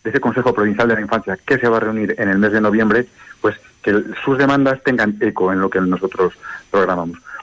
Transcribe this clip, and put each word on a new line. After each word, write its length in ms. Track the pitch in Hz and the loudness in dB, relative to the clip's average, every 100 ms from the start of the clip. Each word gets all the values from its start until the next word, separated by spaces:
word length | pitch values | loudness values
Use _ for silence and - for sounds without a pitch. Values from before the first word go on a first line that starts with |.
de 60 | 113 | -4
ese 100 | 131 | -2
Consejo 340 | - 123 123 | 0 0 0
Provincial 360 | 117 104 104 117 | 2 0 2 0
de 60 | 110 | 0
la 60 | |
Infancia 360 | 101 113 98 92 | -2 -4 -4 -6
que 200 | - 135 | -2 0
se 120 | 120 | 2
va 80 | 113 | 0
a 20 | |
reunir 340 | 110 110 101 - | 0 -2 -2 -2
en 100 | 104 | 0
el 120 | 95 | 2
mes 120 | 104 | 2
de 80 | 110 | 2
noviembre, 480 | 107 107 107 110 123 - - - | 2 2 2 2 0 -10 -20 -4
pues 160 | 107 - - _ | -4 -4 -10 _
que 220 | - 104 107 107 - | 0 0 -2 -6 -2
sus 120 | 131 | 2
demandas 460 | 139 139 135 131 | 2 2 2 0
tengan 320 | - 123 107 104 | 0 0 0 0
eco 320 | 107 - 92 | -2 0 0
en 80 | 95 | 0
lo 80 | 95 | 0
que 100 | 95 | 0
nosotros 540 | 92 90 92 - 90 - - - - | 0 0 -2 0 -2 -2 -14 -18 -4
programamos. 500 | 98 92 90 85 85 - - | 0 0 -2 -4 -10 -16 -14